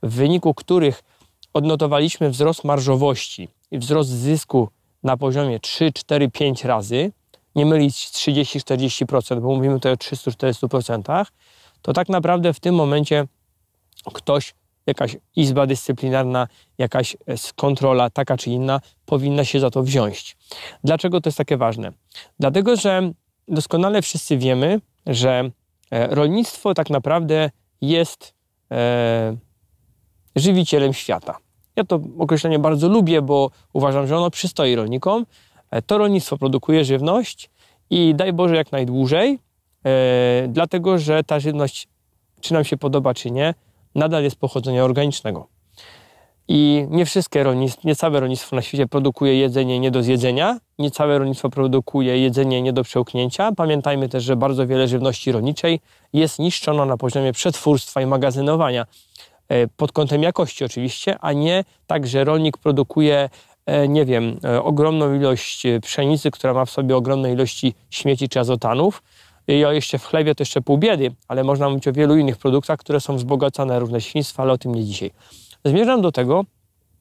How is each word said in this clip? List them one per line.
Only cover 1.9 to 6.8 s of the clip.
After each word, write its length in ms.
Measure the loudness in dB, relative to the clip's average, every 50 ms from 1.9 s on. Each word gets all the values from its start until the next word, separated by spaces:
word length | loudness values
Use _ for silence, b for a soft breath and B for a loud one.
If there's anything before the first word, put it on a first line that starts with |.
| 2 2 2 0 0 0 -2 -2
wzrost 340 | 0 2 0 0 0 0 -2
marżowości 880 | -2 0 0 2 2 2 2 2 2 0 0 -4 -10 -12 -14 -16 -16 _ _ _ _
i 80 | -8 -6
wzrost 300 | -4 0 0 0 0 0
zysku 600 | -2 -2 0 0 0 0 -2 0 0 0 0 0 -4 _ _ _ _ _ -2
na 140 | -2 -2 0
poziomie 420 | 0 -2 -2 0 -2 -2 -4 -4
trzy, 320 | -6 -6 -4 0 0 0
cztery, 380 | 0 -2 -4 -2 0 2 2 0
pięć 340 | 0 0 -2 -2 -2 -2 -2
razy, 480 | -2 -2 -2